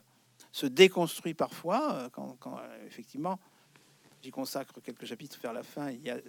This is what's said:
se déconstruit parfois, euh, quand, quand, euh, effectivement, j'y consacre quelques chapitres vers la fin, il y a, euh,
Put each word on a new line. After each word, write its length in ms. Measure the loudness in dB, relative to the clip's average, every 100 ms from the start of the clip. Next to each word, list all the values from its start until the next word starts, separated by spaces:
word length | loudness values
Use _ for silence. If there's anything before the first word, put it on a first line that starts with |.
| -4 _ _ -20 -14
se 160 | -2 4
déconstruit 680 | 10 10 10 0 0 -4
parfois, 600 | 0 -2 -2 0 2 2
euh, 160 | -2 -6
quand, 260 | -8 -10 -10
quand, 180 | -12 -12
euh, 300 | -12 -14 -16
effectivement, 520 | -16 -14 -6 -4 -4 -8 -20 -20 -20 -20 -20 -20 -20
j'y 80 | -12
consacre 500 | -8 -4 -4 -6 -12
quelques 240 | -14 -12 -10
chapitres 340 | -10 -12 -10
vers 120 | -8
la 100 | -6
fin, 260 | -8 -6 -6
il 120 | -6
y 80 | -6
a, 40 |
euh, 60 | -8